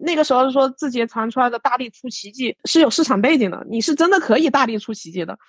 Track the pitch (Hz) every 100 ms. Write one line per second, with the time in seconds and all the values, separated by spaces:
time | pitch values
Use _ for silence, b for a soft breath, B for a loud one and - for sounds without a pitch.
0 | 311 311 302 254 269 269 262 262 285 240
1 | 233 233 226 262 247 233 262 247 240 _
2 | 254 - 202 240 247 - - 330 277 -
3 | 320 202 240 302 196 - - 226 269 294
4 | 339 381 311 226 311 277 233 214 - 214
5 | 165 180 170 -